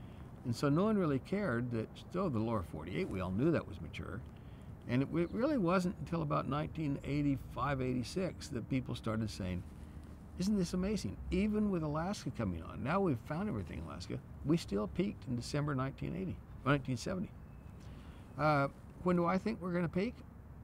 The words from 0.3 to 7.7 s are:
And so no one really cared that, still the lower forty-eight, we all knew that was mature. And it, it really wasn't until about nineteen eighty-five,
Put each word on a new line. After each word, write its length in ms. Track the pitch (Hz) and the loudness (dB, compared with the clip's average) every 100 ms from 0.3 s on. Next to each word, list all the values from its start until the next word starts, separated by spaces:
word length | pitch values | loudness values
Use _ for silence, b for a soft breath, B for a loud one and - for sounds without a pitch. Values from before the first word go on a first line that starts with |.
| B 127 | B -4
And 100 | 117 | 2
so 120 | 143 | 4
no 140 | 147 | 6
one 140 | 214 208 | 6 4
really 220 | 165 135 | 4 2
cared 520 | - 196 196 117 123 | 2 0 2 2 2
that, 160 | 117 110 - | 0 -2 -6
still 340 | - 170 190 | -6 0 2
the 100 | 113 | 2
lower 240 | 113 110 82 | 2 2 0
forty-eight, 380 | 78 80 107 190 | -6 -4 -2 0
we 120 | 95 | 0
all 100 | 92 | 2
knew 200 | 95 156 | 4 4
that 160 | 131 - | 4 0
was 140 | 87 | -8
mature. 380 | 78 - 78 - - B B B B B - | -8 -6 -6 -6 -8 B B B B B 0
And 120 | 123 | 2
it, 60 | 135 160 | 4 2
it 140 | 170 | 2
really 260 | 196 269 285 | 2 2 4
wasn't 380 | 170 190 180 - | 4 4 4 -2
until 220 | 143 170 | -2 0
about 280 | 151 151 - | 2 2 2
nineteen 500 | 143 156 - 151 139 - | 0 0 0 0 0 0
eighty-five, 760 | 143 147 135 - 120 135 | 2 4 2 -2 -2 0